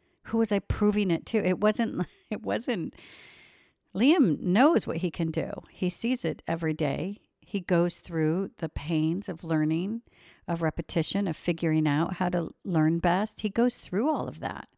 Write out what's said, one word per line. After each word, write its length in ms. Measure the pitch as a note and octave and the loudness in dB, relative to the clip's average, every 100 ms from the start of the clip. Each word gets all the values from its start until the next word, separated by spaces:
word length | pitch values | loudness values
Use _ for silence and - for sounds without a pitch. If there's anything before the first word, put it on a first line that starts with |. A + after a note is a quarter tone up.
| _ _ | _ _
Who 140 | - A3+ | -4 0
was 140 | A3+ | 2
I 80 | G3+ | 0
proving 500 | - - G#3 G#3 F#3+ | 0 2 2 4 2
it 160 | E3 - | 0 0
to? 180 | A3 | 0
It 140 | F3+ - | 0 2
wasn't, 460 | G#3 G#3+ A3+ - F3 _ | 2 2 -2 -4 -6 _
<laughs> 120 | - | -10
it 120 | G#3 | -8
wasn't, 520 | F#3+ G#3 B3 G#3 D#3+ - - - - - - _ _ _ _ | -4 -4 -2 -4 -6 -10 -20 -20 -20 -20 -20 _ _ _ _
Liam 440 | F#3+ C4 F4 G3+ D3 | 2 4 6 4 2
knows 460 | F3+ G3 D4 E4+ - | 2 4 6 4 0
what 120 | D#3+ | -2
he 120 | F3 | -2
can 200 | - E3 | -2 -2
do. 200 | D#3 - - - | -2 -4 -6 -12
He 200 | - F3+ | -4 -4
sees 340 | - A#3 B3+ | -2 -2 -2
it 180 | D#3+ - - | -2 -4 -4
every 280 | E3+ D#3+ | -2 -2
day. 460 | D#3 D3 C#3 F#3 G#3 _ _ | -2 -2 -2 -6 -8 _ _
He 200 | - G3 | -8 -6
goes 380 | F3+ E3+ F3 - | 0 2 2 -2
through 500 | - E3 D#3 F3 G3 - | -6 0 0 0 -4 -6
the 100 | D#3+ | -8
pains 600 | - D3 D#3+ D#3+ F3+ - | -6 -2 0 0 -2 -6
of 140 | D#3+ | -8
learning, 600 | D#3+ D#3 D#3 D#3+ F#3+ A#3 - _ - - - | -2 0 2 0 -2 -6 -10 _ -20 -12 -6
of 160 | E3 | -2
repetition, 640 | D#3+ - - E3+ - - F#3+ | -2 -4 -4 -2 0 -2 -2
of 100 | D#3 | -4
figuring 500 | - E3 E3 D#3 D3+ | -4 -2 0 2 2
out 260 | C#3+ E3+ | 2 0
how 140 | F3+ F#3 | -2 -2
to 220 | F3+ E3 - | -2 -4 -8
learn 340 | G3 E3+ D#3 E3+ | -2 2 4 4
best. 420 | F3 F3+ A3 - | 2 2 -2 -4
He 80 | G#3 | -4
goes 300 | A#3 B3 - | 0 0 0
through 300 | - F#3+ C#4 | -4 -2 0
all 200 | B3+ B2+ | 0 -4
of 120 | D#3 | -6
that. 280 | - - - | -8 -8 -14